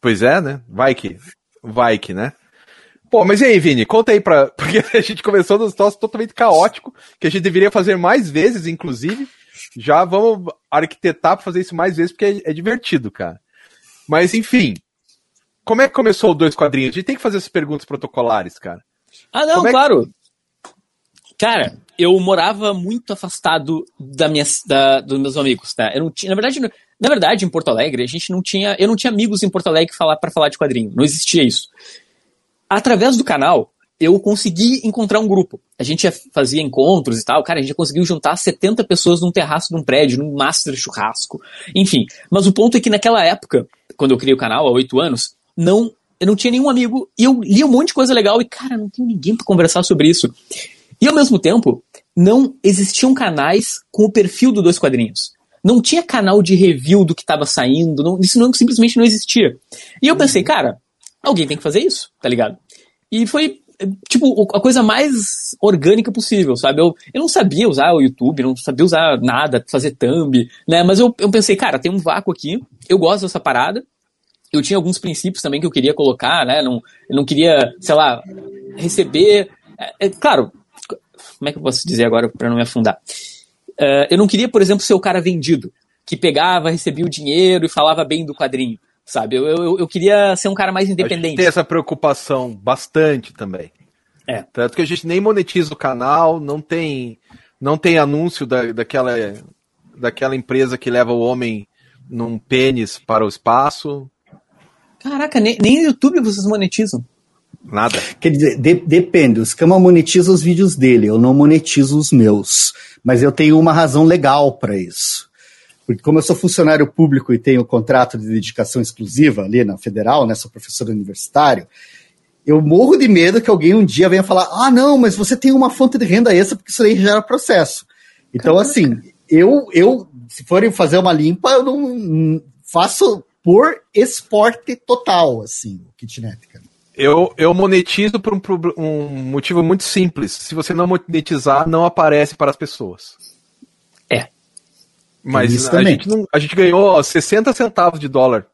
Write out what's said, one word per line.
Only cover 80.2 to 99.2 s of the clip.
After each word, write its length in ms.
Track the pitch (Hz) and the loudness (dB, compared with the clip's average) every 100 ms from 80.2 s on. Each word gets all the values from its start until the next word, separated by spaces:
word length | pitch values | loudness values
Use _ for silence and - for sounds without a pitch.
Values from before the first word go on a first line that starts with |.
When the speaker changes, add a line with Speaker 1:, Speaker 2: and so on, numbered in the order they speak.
| 294 180 113 _ _ _ - - _ _ - _ | 0 2 0 _ _ _ -18 -18 _ _ -20 _
Speaker 2:
como 120 | 143 | -10
é 20 | |
que 60 | 143 | -6
eu 40 | |
posso 220 | 135 127 - | -6 -6 -6
dizer 200 | 117 117 | 0 0
agora 240 | 117 117 | 2 -2
pra 200 | - 120 | -6 -4
não 60 | 117 | -2
me 60 | |
afundar? 340 | 117 123 110 - - - - - _ _ - - | -4 -2 -2 -4 -12 -18 -18 -20 _ _ -20 -2
É, 280 | 147 139 139 | 2 2 2
eu 60 | 175 | 2
não 80 | 202 | 2
queria, 220 | 190 247 | 0 0
por 120 | 226 | 0
exemplo, 220 | 190 202 | 0 0
ser 100 | - | 0
o 60 | 196 | 0
cara 220 | 190 185 | 0 -2
vendido, 500 | 170 175 135 156 - _ _ _ - | -2 -4 -2 -2 -4 _ _ _ -12
que 100 | - | -4
pegava, 520 | 175 143 170 180 160 | -2 0 0 0 -2
recebia 340 | 165 - 147 175 | -4 -6 -6 -6
o 40 | |
dinheiro 560 | 151 143 156 185 185 165 | -6 -4 0 2 2 -2
e 40 | |
falava 340 | - 151 160 | 0 0 0
bem 220 | 147 156 160 | -2 -6 -6
do 80 | |
quadrinho, 460 | 143 135 131 127 110 _ _ _ | -6 -6 -4 -8 -10 _ _ _
sabe? 300 | 135 110 127 | -8 -4 -4
Eu, 100 | 147 | -2
eu, 340 | 165 170 185 | -2 -2 -4
eu 80 | 170 | -4
queria 480 | 190 185 202 202 185 | 0 2 4 2 0
ser 120 | 196 | -4
um 80 | 196 | -4
cara 160 | 190 | -4
mais 140 | 190 196 | -2 -4
Speaker 1:
A 40 | |
gente 100 | 180 | -2
Speaker 2:
independente. 360 | 185 170 165 147 | -4 -2 -6 0
Speaker 1:
tem 80 | 175 | 0
essa 180 | 175 | 0
preocupação 920 | 160 165 - 151 151 139 - 135 127 107 | -2 -4 -4 -4 -2 -2 -4 -4 -4 -8
bastante 800 | 104 131 - 156 156 139 - | -4 -4 -2 0 2 0 -6
também. 380 | - 101 92 - _ _ _ _ _ - | -14 -12 -12 -14 _ _ _ _ _ -10
Speaker 2:
É. 160 | 117 - | -10 -10
Speaker 1:
Tanto 240 | - 120 151 | -6 -6 -4
que 60 | |
a 40 | 156 | -4
gente 180 | 170 165 | -6 -4
nem 140 | 175 | -2
monetiza 520 | 202 208 180 185 156 | 0 -2 -2 -4 -4
o 40 | 151 | -4
canal, 640 | 139 123 127 151 165 165 | -6 -4 -2 2 2 0
não 200 | 143 151 | -6 -8
tem, 600 | 151 170 165 135 120 113 _ - _ _ | -6 -6 -6 -8 -10 -16 _ -20 _ _
não 160 | 135 156 | -4 0
tem 200 | 180 165 | 2 2
anúncio 460 | 143 147 170 - 131 | 2 0 -4 -6 -4
da, 240 | 127 117 | -2 -2
daquela, 420 | 113 113 139 127 120 | -6 -6 -4 -2 -4